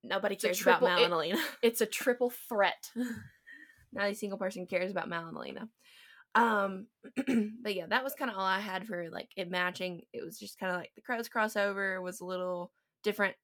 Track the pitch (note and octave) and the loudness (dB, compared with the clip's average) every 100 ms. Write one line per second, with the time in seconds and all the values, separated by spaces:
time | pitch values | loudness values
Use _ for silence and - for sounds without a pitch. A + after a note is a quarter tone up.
0 | A#3 F#3+ G3+ G3 F#3+ F#3 - F3+ F#3 F3 | -2 0 0 0 0 4 6 8 6 6
1 | D#3+ E3+ D#3 G#3+ - - A#3 A#3 A3 - | 4 4 2 0 -2 2 2 4 0 2
2 | C4 B3+ B3 B3 - A3 F#3+ - - A#3 | 0 2 0 -2 -4 2 4 2 -8 -4
3 | A#3+ G#3+ - _ - - - _ _ G3+ | -4 -6 -12 _ -20 -20 -20 _ _ -2
4 | G3+ G#3 G#3 G3 F#3+ F#3 F3+ F3+ F#3 F3+ | -2 -2 -6 -4 -4 -6 -4 -2 0 -4
5 | - E3+ E3 D2+ B1+ C2+ A3+ _ - - | -4 -6 -6 -10 -10 -10 -12 _ -20 -20
6 | - - _ A3+ A#3 G#3+ G3 F#3+ A3 _ | -20 -20 _ 4 6 4 2 -2 -12 _
7 | C4+ - C4+ A#3+ G#3 A3+ A3 F#3 D#3+ A#3 | -8 -4 2 2 2 -2 -4 -4 0 0
8 | C4+ C4+ C4 G3 F#3+ F#3+ G#3 F#3 A3 F3 | 0 -4 -4 0 0 0 0 -6 -4 -6
9 | E3 F2 - - F3 F3+ F3+ F#3 F#3 E3+ | -6 -8 -8 -6 -2 0 0 -2 -6 -6
10 | - E3 - - G3+ - F#3 F3+ - - | -10 -10 -10 -12 -14 -6 -4 -4 -6 -16
11 | - A#3 A#3 A#3 A3 G#3+ G3+ G3 G3 F#3 | -6 -6 -2 0 0 2 0 0 -2 -2
12 | F3+ G#3 F3+ F#3 F3+ F3+ F3 _ _ _ | -4 -8 -6 -4 -4 -4 -8 _ _ _
13 | G#3 G3+ G3 - | -4 0 0 0